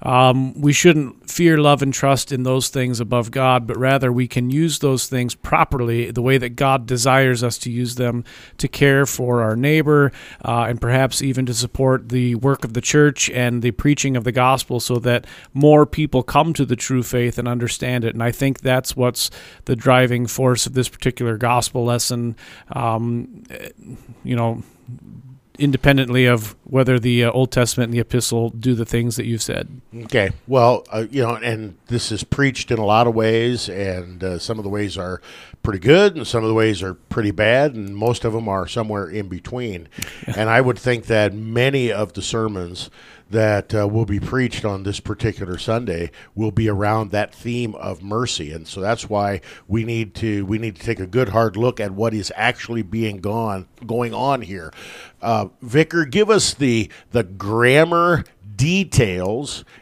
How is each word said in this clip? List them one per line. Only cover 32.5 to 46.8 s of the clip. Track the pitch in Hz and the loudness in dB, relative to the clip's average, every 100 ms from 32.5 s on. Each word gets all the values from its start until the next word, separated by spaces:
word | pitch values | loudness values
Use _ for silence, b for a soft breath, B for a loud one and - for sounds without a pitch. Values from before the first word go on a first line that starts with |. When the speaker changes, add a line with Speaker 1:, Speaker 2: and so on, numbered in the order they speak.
| 123 - | -2 -4
Speaker 2:
in | 117 | 0
a | |
lot | 101 107 120 | 4 4 4
of | |
ways, | 113 113 113 120 123 - | 2 2 2 2 -2 -6
and, | 92 98 90 90 90 | -6 -4 -6 -8 -8
uh, | 92 87 | -6 -6
some | - 110 | -6 -6
of | |
the | 98 | -6
ways | 104 101 92 | -4 -4 -6
are | 90 92 - B B B | -8 -8 -12 B B B
pretty | - 98 | -4 0
good, | 98 170 202 165 | 4 6 6 2
and | 113 | -4
some | 117 | -2
of | 110 | 0
the | |
ways | 110 110 98 | 2 2 0
are | 95 | -4
pretty | 92 - - 104 | -8 -8 -4 -2
bad, | 90 107 127 147 113 | 2 4 4 2 -2
and | 98 101 | -10 -4
most | 113 117 | -4 -2
of | 117 | -4
them | 110 110 | -4 -4
are | 95 90 | -4 -4
somewhere | 123 107 104 87 | -6 -4 -6 -6
in | 104 98 | -8 -8
between. | 87 - 123 120 90 80 B B B B | -10 -10 -8 -8 -10 -12 B B B B
Speaker 1:
Yeah. | 98 | -4
Speaker 2:
And | 110 | 2
I | 113 | 4
would | 131 113 | 4 0
think | 127 120 107 | 0 -2 0
that | 110 104 | 2 2
many | 104 110 117 131 139 123 | -2 -4 0 0 2 0
of | 101 104 | -2 -4
the | - | -6
sermons | - 117 110 98 87 90 - B B B B | -6 -4 -4 -6 -10 -12 -16 B B B B
that, | 110 107 104 - | 0 2 2 0
uh, | 107 101 | -2 0
will | 110 | 0
be | 107 101 | 0 -2
preached | - 127 123 - 107 | -2 -2 -2 -2 -6
on | 98 | -4
this | 98 101 | -6 -8
particular | - 107 113 - 92 90 | -8 -4 -4 -4 -8 -8
Sunday | - 113 117 85 85 - B | -4 -4 -4 -6 -8 -10 B
will | 98 110 | -6 -4
be | 98 110 | 0 0
around | 98 | 0